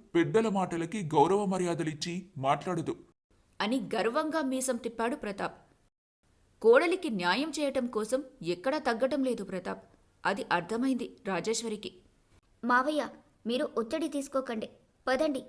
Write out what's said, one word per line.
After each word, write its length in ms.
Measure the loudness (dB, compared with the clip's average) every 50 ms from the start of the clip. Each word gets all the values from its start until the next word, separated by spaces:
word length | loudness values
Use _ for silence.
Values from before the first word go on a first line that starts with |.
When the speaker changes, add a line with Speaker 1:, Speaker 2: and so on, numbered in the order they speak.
| -8 0 2
Speaker 1:
పెద్దల 340 | 2 4 4 4 4 4 4
మాటలకి 540 | 2 0 0 0 -2 -4 -4 -4 -4 -6 -4
గౌరవ 420 | 2 6 6 8 8 6 4 2
మర్యాదలిచ్చి 840 | 2 0 0 0 0 0 0 -2 -2 -4 -4 -4 -6 -6 -6 -8 -10 -8 -2
మాట్లాడదు," 680 | 2 2 2 2 0 -2 -4 -2 -2 -4 -6 -6 -10 -20 _ _ _ _ _ _ _ _ _ -4
Speaker 2:
అని 280 | -2 0 0 0 -2 -2 -2
గర్వంగా 460 | -2 0 0 0 0 0 0 0 -2
మీసం 340 | -2 0 -2 -2 0 -2 -2
తిప్పాడు 400 | -2 -4 -6 -4 -4 -4 -2 -4
ప్రతాప్. 460 | -4 -6 -8 -6 -6 -6 -8 -8 -10 -20 -20 _ _ _ _ _ _ _ _ _ _ _ _ _ _ _ _ _ 2
కోడలికి 480 | 6 8 8 8 8 4 2 0 -2 -2
న్యాయం 400 | -2 0 2 2 2 2 0 -2
చేయటం 380 | -2 -2 -2 -2 0 0 -2 -2
కోసం 360 | -2 -4 -2 -2 -2 -2 -2 -4 -12 -8
ఎక్కడా 360 | -4 -4 -4 -2 -2 -2 -2 0
తగ్గటం 460 | 0 -2 0 0 0 0 0 0 0
లేదు 200 | 0 -2 -4 -6
ప్రతాప్, 400 | -8 -8 -8 -8 -8 -10 -10 -12 -18 _ _ _ _ _ _ -2
అది 180 | -2 -2 -2 -2
అర్థమైంది 760 | -2 -2 -2 0 -2 -2 -2 0 0 0 0 -4 -6 -12 -10 -6 -4
రాజేశ్వరికి. 720 | -4 -2 -2 -2 -2 -2 -2 -4 -6 -6 -8 -10 -14 -16 -20 _ _ _ _ _ _ -20 _ _ _ _ -2
Speaker 3:
"మావయ్య, 440 | 2 2 2 2 2 0 -2 -2 -4 -6 -14 -20 _ _ _ -6 -4
మీరు 220 | -2 -2 -2 -2 -2 -4
ఒత్తిడి 300 | -4 -2 -2 -4 -4 -2
తీసుకోకండి, 640 | -4 -4 -6 -4 -4 -4 -4 -4 -6 -8 -8 -10 -12 -16 _ _ _ _ -2 0
పదండి 360 | 2 2 2 0 -2 -2 -6